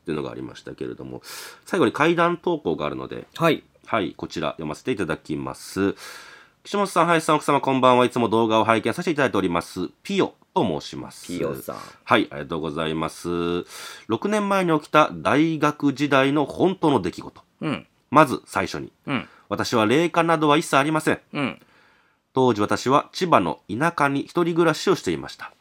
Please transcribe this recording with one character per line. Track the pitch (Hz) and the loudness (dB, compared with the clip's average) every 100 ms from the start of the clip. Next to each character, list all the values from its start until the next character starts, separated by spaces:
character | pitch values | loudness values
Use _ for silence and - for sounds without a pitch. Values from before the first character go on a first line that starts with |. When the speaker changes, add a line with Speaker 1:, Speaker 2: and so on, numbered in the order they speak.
Speaker 1:
っ | - | -6
て | |
い | |
う | 76 | -6
の | |
が | 67 | -6
あ | 58 | -10
り | |
ま | 65 - | -12 -14
し | |
た | 64 64 | -16 -10
け | 64 | -10
れ | 62 | -10
ど | |
も。 | 65 62 - - - - - | -12 -14 -14 -16 -16 -18 -6
最 | 196 | 2
後 | 117 | 2
に | |
怪 | - 156 170 | 4 2 4
談 | 170 170 | 2 0
投 | 180 165 | -2 -2
稿 | 90 78 | -2 -2
が | 73 | -4
あ | |
る | 65 | -6
の | 65 | -8
で。 | 60 - - | -10 -12 0
Speaker 2:
は | 165 | 0
い。 | 139 - _ - | 0 -4 _ -4
Speaker 1:
は | 113 | -2
い、 | 87 - | -2 -6
こ | 82 | -8
ち | 85 | -4
ら | 76 | -4
読 | - 80 | -4 -8
ま | 73 | -6
せ | - | -4
て | |
い | 104 | -2
た | 82 | -2
だ | 73 | -4
き | - 73 | -4 -6
ま | 65 65 | -6 -10
す。 | - 95 98 - - - - - - _ | -8 -2 0 -2 -12 -18 -20 -20 -20 _
「岸 | - 202 | -6 -2
本 | 196 | 0
さ | 185 | 2
ん、 | 170 | 2
林 | 165 160 | 2 2
さ | |
ん、 | 151 | 2
奥 | - | 2
様、 | 143 | 2
こ | 143 | 2
ん | 135 | 4
ば | 127 | 6
ん | 123 | 6
は。 | 123 | 6
い | |
つ | 123 | 2
も | 113 | 2
動 | 113 113 | 2 4
画 | 110 | 4
を | |
拝 | 107 110 | 4 2
見 | 117 | 0
さ | 113 | -2
せ | 180 | -2
て | |
い | 147 | 0
た | |
だ | 123 | 2
い | |
て | 101 | 2
お | |
り | 92 | 2
ま | 85 | 0
す。 | - 92 90 - | -4 -6 -8 -8
ピ | - 196 | -4 0
ヨ | 143 - _ | 0 -2 _
と | - 110 73 | -2 0 -2
申 | - | -6
し | 69 | -12
ま | 60 | -12
す。」 | - - | -16 -10
Speaker 2:
ピ | 87 | -6
ヨ | 78 69 | -4 -6
さ | - | -10
ん。 | 53 - - | -12 -14 -18
Speaker 1:
は | - 120 | 0 0
い、 | - | 0
あ | 73 | -6
り | |
が | 71 | -8
と | 82 | -6
う | |
ご | 78 | -6
ざ | 76 80 | -4 -4
い | |
ま | 80 78 | -4 -6
す。 | - 87 87 85 87 - - - - - | -6 -4 -2 -2 -2 -6 -14 -16 -16 -6
六 | 113 202 | -4 -2
年 | 214 202 | -2 0
前 | 196 | 0
に | 180 156 | 2 0
起 | - | 2
き | |
た | 151 151 | 4 4
大 | 85 82 131 165 156 | 0 0 2 2 0
学 | 151 147 143 | -2 0 -2
時 | 127 143 | 0 2
代 | 139 135 | 2 4
の | 151 139 | 2 -2
本 | - 180 180 | 0 0 2
当 | 160 | 2
の | 120 | 2
出 | 87 | 0
来 | - | -6
事。 | - - _ _ | -12 -18 _ _
Speaker 2:
う | 156 | -6
ん。 | 101 - _ _ | -6 -8 _ _
Speaker 1:
ま | 139 147 | 4 4
ず | 107 - | 2 -6
最 | 98 87 | -4 -4
初 | 80 | -6
に。 | 65 _ - | -10 _ -8
Speaker 2:
う | |
ん。 | 127 - - _ | -6 -8 -18 _
Speaker 1:
私 | 104 107 120 | -4 0 2
は | 107 | 4
霊 | 139 170 | 4 2
感 | 170 165 | 0 2
な | 160 | 2
ど | 151 | 4
は | 151 | 2
一 | - | 4
切 | 143 | 2
あ | |
り | 143 | 2
ま | 160 | 0
せ | 151 | 0
ん。 | 101 - | -2 -4
Speaker 2:
う | 147 | -6
ん。 | 127 - _ _ _ _ _ _ _ | -6 -6 _ _ _ _ _ _ _
Speaker 1:
当 | 135 127 | 2 2
時 | 104 | 4
私 | 104 104 123 | 0 0 2
は | 143 - | 0 0
千 | - 180 | -4 2
葉 | 127 | 4
の | 85 - - | 2 -4 -8
田 | 107 165 - | -4 -2 0
舎 | 143 | 0
に | 139 | 0
一 | - 170 | -4 -2
人 | 170 170 | 0 2
暮 | |
ら | 165 | 2
し | 151 - | 2 0
を | 170 | 0
し | |
て | - | 0
い | 76 | -4
ま | 65 | -6
し | - | -14
た。 | - - | -18 -12